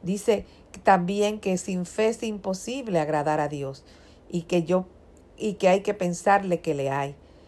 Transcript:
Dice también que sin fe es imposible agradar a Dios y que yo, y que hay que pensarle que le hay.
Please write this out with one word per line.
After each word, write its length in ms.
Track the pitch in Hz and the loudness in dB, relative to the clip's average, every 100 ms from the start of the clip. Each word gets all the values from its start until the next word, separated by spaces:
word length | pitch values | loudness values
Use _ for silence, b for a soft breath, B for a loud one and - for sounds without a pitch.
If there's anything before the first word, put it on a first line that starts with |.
Dice 440 | 175 196 - 202 B B B - | -4 -2 2 0 B B B -2
también 560 | - 190 175 202 208 214 | 4 4 4 0 0 0
que 180 | 208 185 | -2 -2
sin 260 | - 185 | -2 -6
fe 240 | 175 - 220 | -4 0 0
es 140 | 226 | 0
imposible 760 | 226 208 196 185 - 262 233 170 | -6 -6 -6 -6 -6 -8 -2 0
agradar 400 | 151 151 147 151 | 2 0 0 0
a 80 | 147 | -2
Dios 360 | 147 135 139 B B B B - | -4 -8 -10 B B B B -8
y 120 | 180 | -6
que 200 | 165 180 | 0 -2
yo, 240 | 165 185 185 - - - - - | 2 0 -2 -14 -20 -20 -20 -6
y 180 | 214 | -6
que 140 | 185 185 | 2 4
hay 120 | 190 | 4
que 140 | 190 | 2
pensarle 680 | 202 180 175 - 196 190 170 | -2 -2 0 4 4 2 -2
que 140 | - | -2
le 160 | 143 139 | -2 -2
hay. 260 | 135 139 143 b b | -2 -4 -8 b b